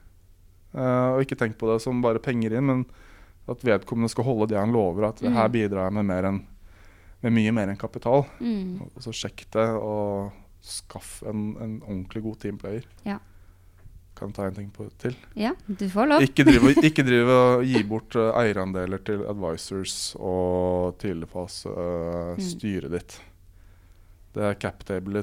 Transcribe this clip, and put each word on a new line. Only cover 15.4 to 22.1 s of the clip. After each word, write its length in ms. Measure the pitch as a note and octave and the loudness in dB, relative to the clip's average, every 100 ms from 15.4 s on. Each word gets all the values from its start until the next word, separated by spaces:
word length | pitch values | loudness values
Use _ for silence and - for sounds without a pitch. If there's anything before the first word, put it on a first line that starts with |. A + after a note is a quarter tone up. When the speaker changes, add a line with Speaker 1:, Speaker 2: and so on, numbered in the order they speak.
| A3 F4+ | -4 -6
Speaker 2:
du 240 | - F#3+ G3 | -10 -6 -4
får 180 | F#3+ C#4 | 0 4
lov. 140 | D4 | 4
Speaker 1:
Ikke 220 | C3+ - C#3+ | 4 6 8
drive, 280 | B2 C3+ D3 | 10 8 8
Speaker 2:
<laughs> 100 | D#3 | 6
Speaker 1:
ikke 140 | D#3 C3 | 4 4
drive 260 | B2 A#2+ | 6 6
og 300 | B2+ B2+ B2 B2+ | 6 8 6 4
gi 180 | B2 | 0
bort, 320 | G#2 G#2+ - A#2+ | 0 -4 -2 0
eh, 160 | A2+ | 2
eierandeler 680 | A#2 A2+ G2 F#2+ F#2 F#2 F#2+ | 4 2 2 -2 -2 -2 -4
til 200 | - G2+ G#2 | -4 -4 -4
advisors 920 | G#2 F2 E2 - G2 F2+ - - - | -4 -4 -6 -6 -8 -6 -6 -8 -6
og 840 | F#2+ F#2 F2+ F2+ F2+ F2+ F2+ F2 | -2 0 2 2 2 0 -2 -4
tidligfase, 720 | G#2+ E2+ E2 F2+ F2 - - | -6 -6 -8 -10 -10 -10 -10
eh, 640 | G2 F2 F2 E2+ | -6 -4 -4 -4